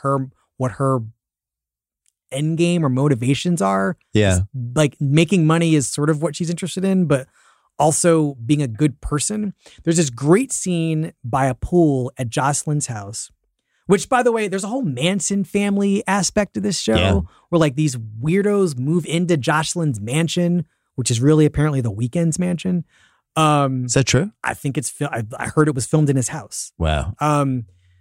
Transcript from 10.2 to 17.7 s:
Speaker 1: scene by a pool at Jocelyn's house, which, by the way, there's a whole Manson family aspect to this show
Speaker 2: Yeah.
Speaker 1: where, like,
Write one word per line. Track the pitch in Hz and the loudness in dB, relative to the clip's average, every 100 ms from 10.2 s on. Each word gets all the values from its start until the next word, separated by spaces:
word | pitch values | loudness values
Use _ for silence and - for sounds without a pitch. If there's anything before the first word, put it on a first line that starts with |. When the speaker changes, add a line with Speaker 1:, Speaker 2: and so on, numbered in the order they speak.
| 143 202 269 | 2 4 2
Speaker 1:
scene | - 185 170 160 156 165 _ | -6 -4 -2 0 -2 -4 _
by | 117 135 135 | -4 0 0
a | 123 | -2
pool | - 175 160 131 123 - | 0 4 4 2 -4 -6
at | 120 | -4
Jocelyn's | 143 135 143 160 147 135 | 0 0 -2 -2 -4 -4
house, | 110 101 113 - _ _ _ _ _ - | -8 -10 -14 -14 _ _ _ _ _ 0
which, | 196 - | 0 2
by | 247 | 2
the | 247 | 2
way, | 226 202 | 0 -2
there's | 190 | -4
a | 208 | -4
whole | 269 | -4
Manson | 190 123 170 202 - 202 | -4 -2 0 0 -2 -4
family | - 202 202 196 202 196 - | -2 -2 0 0 0 0 0
aspect | 196 175 214 202 | -2 0 -2 -2
to | 214 | -4
this | 202 170 | -4 -2
show | - - | 0 2
Speaker 2:
Yeah. | 95 90 82 _ - | 2 0 -2 _ -2
Speaker 1:
where, | 170 | 2
like, | 151 | 2